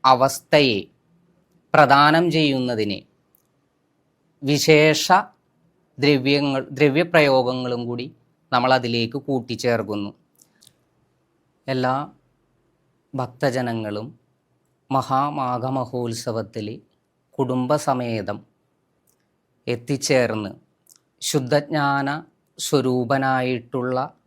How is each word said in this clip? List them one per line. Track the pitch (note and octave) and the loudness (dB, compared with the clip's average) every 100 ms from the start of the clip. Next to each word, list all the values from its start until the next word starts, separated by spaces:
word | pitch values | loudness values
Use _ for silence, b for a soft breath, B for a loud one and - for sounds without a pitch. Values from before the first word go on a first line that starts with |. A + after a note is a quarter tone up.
അവസ്ഥയെ | C3 B2+ C3+ - _ D3+ C#3 G2+ - _ _ _ _ _ _ _ _ | 6 4 4 0 _ 4 4 0 -6 _ _ _ _ _ _ _ _
പ്രദാനം | D3+ C#3 C#3 D3 E3 F3 | 6 8 8 6 4 2
ചെയ്യുന്നതിന് | D#3+ D3 C3 B2 A2+ G#2 F#2+ _ _ _ _ _ _ _ _ _ _ _ _ _ _ | 2 2 0 -2 -2 -4 -6 _ _ _ _ _ _ _ _ _ _ _ _ _ _
വിശേഷ | C#3 C#3+ - D3+ D#3 D3+ - F#3 - _ _ _ _ _ _ - | -2 0 4 6 6 2 2 2 2 _ _ _ _ _ _ -2
ദ്രവ്യങ്ങൾ, | C#3 C#3+ C3 C#3+ C#3+ C3+ C3+ | 2 2 2 0 0 -4 -6
ദ്രവ്യപ്രയോഗങ്ങളും | C#3 D3 C#3 E3+ E3+ D3 C3 B2 B2+ B2+ A#2+ A#2+ | 0 2 2 2 4 4 4 2 -4 -6 -6 -6
കൂടി | A#2+ B2+ - _ _ _ | -8 -10 -16 _ _ _
നമ്മളതിലേക്ക് | B2+ B2+ C3 A#2+ A#2 A#2 C#3 | 0 2 2 0 -4 -4 -6
കൂട്ടിച്ചേർക്കുന്നു. | C#3 C3 A2+ A2+ B2 A#2 G#2 G#2 G2+ - _ _ b b b b _ _ _ _ _ _ _ _ - | -6 -6 -6 -4 -2 -2 -4 -8 -8 -14 _ _ b b b b _ _ _ _ _ _ _ _ -6
എല്ലാ | C3 B2+ C3+ E3+ _ _ _ _ _ _ _ _ _ _ | -2 -2 -2 -6 _ _ _ _ _ _ _ _ _ _
ഭക്തജനങ്ങളും | C3 A#2+ - C#3 B2 B2 A2+ G#2+ G#2 A#2+ - _ _ _ _ _ _ _ | -8 -8 -4 -2 -2 -4 -6 -6 -8 -12 -18 _ _ _ _ _ _ _
മഹാമാഘമഹോത്സവത്തിൽ | C3+ - C3+ C#3+ C#3+ B2+ B2 B2+ C3+ A#2+ B2+ A#2+ A2+ - A2 G#2 A2+ G#2 - _ _ _ _ _ - | -4 0 -2 -2 -4 -4 -4 -4 -6 -6 -6 -6 -6 -6 -8 -8 -10 -10 -12 _ _ _ _ _ -6
കുടുംബസമേതം | B2+ B2+ B2+ D3 D3+ B2+ A#2+ A2 G2 G#2 _ _ _ _ _ _ _ _ _ _ _ _ - | -4 -2 -2 -2 -2 -4 -4 -6 -6 -10 _ _ _ _ _ _ _ _ _ _ _ _ -8
എത്തിച്ചേർന്ന് | A#2+ A#2+ C3+ - C3 A#2 A2 G2+ - _ _ _ _ _ _ | -8 -4 -6 0 2 2 -2 -8 -12 _ _ _ _ _ _
ശുദ്ധജ്ഞാന | - D3+ B2+ D3 D3 D#3 C#3+ C#3 C#3 D3+ E3 _ _ - | -4 -4 0 -2 0 -2 0 -2 -4 -8 -12 _ _ -12
സ്വരൂപനായിട്ടുള്ള | - C#3+ B2+ B2+ A#2 C3+ C3 C3 B2+ B2 A#2+ C3 B2 B2+ C#3 _ | -2 0 0 -2 0 0 0 0 -2 -4 -6 -6 -4 -4 -6 _